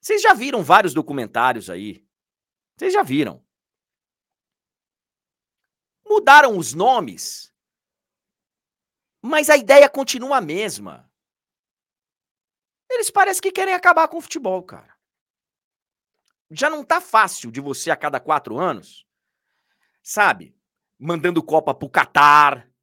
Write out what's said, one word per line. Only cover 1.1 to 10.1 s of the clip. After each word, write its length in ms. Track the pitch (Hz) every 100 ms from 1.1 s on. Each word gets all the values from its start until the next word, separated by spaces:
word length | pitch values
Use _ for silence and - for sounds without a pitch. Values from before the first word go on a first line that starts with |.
| 143 107 - 127 123 92
aí. 340 | 90 104 92 _ _ _ _ _ _ _ _
Vocês 160 | 370
já 80 | 392
viram. 420 | 247 147 123 65 _ _ _ _ _ _ _ _ _ _ _ _ _ _ _ _ _ _ _ _ _ _ _ _ _ _ -
Mudaram 500 | 427 415 285 277 202
os 160 | 127
nomes, 840 | 143 214 254 143 87 - - - _ _ _ _ _ _ _ _ _ _ _ _ _ _ _ _ _
mas 280 | 233 311 302
a 60 | 294
ideia 320 | 220 277 285
continua 480 | 277 269